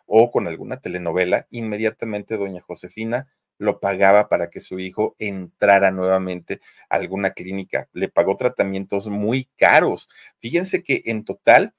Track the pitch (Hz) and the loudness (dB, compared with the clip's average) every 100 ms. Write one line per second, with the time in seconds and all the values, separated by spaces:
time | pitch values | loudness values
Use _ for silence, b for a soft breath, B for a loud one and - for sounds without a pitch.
0 | b 110 120 127 90 82 104 131 - 90 | b 4 4 2 -4 -6 -10 -10 -8 -6
1 | 87 87 90 104 - 120 110 104 110 - | -4 -2 2 0 -2 -8 -6 -2 -2 -2
2 | 113 104 - 110 98 90 - 87 90 - | -6 -6 -6 -6 -6 -8 -12 -14 -14 -10
3 | 113 123 135 _ _ - 104 98 101 95 | -6 -6 -8 _ _ -6 -4 -2 -2 2
4 | 98 104 - 87 85 95 - 92 92 90 | 4 6 4 0 -2 -10 -12 -10 -8 -4
5 | 107 - 104 95 90 - 101 98 95 92 | -4 -4 -8 -8 -10 0 4 6 6 2
6 | 92 95 92 90 - 95 b b b 95 | 2 2 0 -6 -8 -12 b b b -4
7 | 90 98 95 - 92 95 92 67 - 87 | -2 -2 -4 -4 -8 -8 -6 -8 -8 -6
8 | 92 - 87 101 127 - 98 98 95 101 | -4 0 0 0 -2 0 -2 -4 -6 -6
9 | 107 104 104 131 131 - 90 143 170 95 | -6 -4 -2 -2 -6 0 4 4 2 -2
10 | - b b b 117 170 190 190 - 127 | -8 b b b -4 -4 -2 -4 -2 -4
11 | 117 110 107 98 - 127 226 | -4 -6 -6 -2 4 6 4